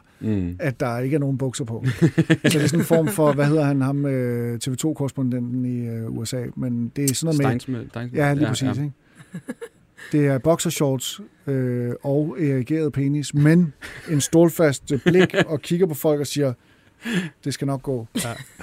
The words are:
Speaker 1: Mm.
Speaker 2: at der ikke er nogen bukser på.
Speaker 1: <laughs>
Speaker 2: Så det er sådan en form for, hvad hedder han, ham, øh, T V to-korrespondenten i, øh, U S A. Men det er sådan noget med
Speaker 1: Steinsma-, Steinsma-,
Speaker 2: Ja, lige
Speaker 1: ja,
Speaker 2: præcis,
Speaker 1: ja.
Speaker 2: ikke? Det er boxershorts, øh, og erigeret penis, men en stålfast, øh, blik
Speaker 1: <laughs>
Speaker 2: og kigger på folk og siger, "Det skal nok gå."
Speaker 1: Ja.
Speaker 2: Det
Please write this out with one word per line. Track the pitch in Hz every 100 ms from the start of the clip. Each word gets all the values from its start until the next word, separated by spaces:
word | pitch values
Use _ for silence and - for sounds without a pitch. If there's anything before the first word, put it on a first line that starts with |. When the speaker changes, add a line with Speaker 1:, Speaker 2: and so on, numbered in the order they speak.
| - _
Speaker 1:
Mm. | 110 101 87 90
Speaker 2:
at | 151 117
der | 127 120
ikke | 131 151
er |
nogen | 139 131
bukser | 135 - 117
på. | 113 127
Speaker 1:
<laughs> | 117
Speaker 2:
Så | 151 - 160 160
det | 151 151
er | 147
sådan | 165
en | -
form | 165 156
for, | 104 151
hvad | 139 143
hedder | 156
han, | 143 139
ham, | 131 143 143
øh, | 131 123 120 120 117
T | -
V | 127
to-korrespondenten | 156 151 139 - 127 123 120 127 123
i, | 123 117
øh, | 113 113 123
U | 113
S |
A. | 131 120 -
Men | 127 120 117 -
det | 143
er | 123
sådan | 165 151
noget | 139
med | 123
Speaker 1:
Steinsma-, | - 120 -
Steinsma-, | 117 123 131
Speaker 2:
Ja, | 143
lige | 143
Speaker 1:
ja, | 151
Speaker 2:
præcis, | 123 131
Speaker 1:
ja. |
Speaker 2:
ikke? | 104 147 - _ - - 175 - - 466 _ _ - -
Det | 151 143
er | 131
boxershorts, | 156 165 175 - 143 131 - - 208 _ -
øh, | 135 127 123 120 -
og | 143 139 151 -
erigeret | 147 131 117 156 151
penis, | 135 139 147 135
men | 143 147 170 170 - - - -
en | 151
stålfast, | - 165 170 - 156 131 -
øh, | 139 180
blik | 180 170 190
Speaker 1:
<laughs> | 160
Speaker 2:
og | 151
kigger | - 170 180
på |
folk | 143 156 147
og | 139
siger, | 143 135 120 _ _ _ _ 233 202 165 - 143
"Det |
skal | - 139
nok | 135
gå." | 143 127 110 220
Speaker 1:
Ja. |
Speaker 2:
Det | 117 113 - -